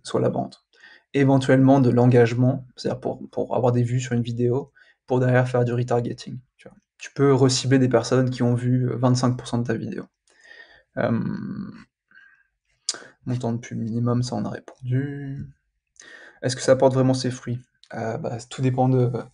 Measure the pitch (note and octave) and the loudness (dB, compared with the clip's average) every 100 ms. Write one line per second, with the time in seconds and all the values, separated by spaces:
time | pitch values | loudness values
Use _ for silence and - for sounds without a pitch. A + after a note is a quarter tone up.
0 | - A#2+ B2 - - - _ _ - - | -8 -2 -2 -2 -8 -12 _ _ -20 -20
1 | _ C#3 C3+ C3+ C3 C3+ C3 C#3 B2 A#2+ | _ 0 4 4 4 4 6 6 6 4
2 | B2 B2 A#2 A#2+ B2+ - - - - A#2+ | 6 6 4 4 0 0 -8 -10 -8 -6
3 | A2 B2+ - - G#2+ A2+ B2 A#2+ A#2 B2+ | -8 -10 -10 -8 -4 0 2 2 0 -2
4 | B2+ A#2+ A#2 A#2 B2 B2 - _ _ _ | -2 -2 -2 -2 0 -2 -4 _ _ _
5 | _ B2+ B2+ B2+ B2+ B2 A#2+ A#2+ B2 A#2+ | _ 0 4 2 2 0 0 -2 -2 -2
6 | A#2+ A#2+ - B2 - _ - - _ _ | -2 -8 -12 -16 -16 _ -20 -20 _ _
7 | - - C#3 C3 C3+ B2+ B2+ C3+ B2+ A#2+ | -16 0 2 4 4 2 2 2 4 2
8 | A#2 B2+ B2+ B2+ A#2+ A#2+ B2 B2+ B2 B2 | 2 2 0 0 0 0 0 0 0 0
9 | B2 B2 B2 B2 - A#2 A2+ A2+ A2 - | 0 2 0 -2 -4 -6 -4 -6 -6 -10
10 | - _ _ _ _ - - _ _ C3 | -12 _ _ _ _ -20 -20 _ _ -6
11 | A#2 A#2 A#2 G#2 - - - - - _ | -2 -2 -4 -6 -10 -10 -12 -16 -20 _
12 | _ - _ _ _ _ _ _ - - | _ -20 _ _ _ _ _ _ -12 -12
13 | - _ - B2 A#2+ A#2 - A#2 A2+ A#2 | -16 _ -8 -6 -4 -6 -8 -8 -6 -2
14 | A#2+ A#2+ B2 A2 - - - - B2 B2+ | 0 0 -2 -4 -6 -10 -16 -16 -4 -2
15 | C#3+ C#3+ C#3 C#3 C#3+ - _ _ _ _ | -2 -8 -10 -12 -14 -18 _ _ _ _
16 | - - - _ C3 B2+ - C3 C3+ B2+ | -20 -20 -20 _ -6 -4 2 4 4 4
17 | C3 C3 B2+ B2 - A#2+ - _ _ A2+ | 2 0 -4 -8 -8 -10 -10 _ _ -10
18 | A2+ A#2 - A2+ - - C3 B2+ B2+ C3 | -8 -6 -8 -10 -12 -4 -2 0 2 2
19 | B2 A#2+ - | 2 -2 -10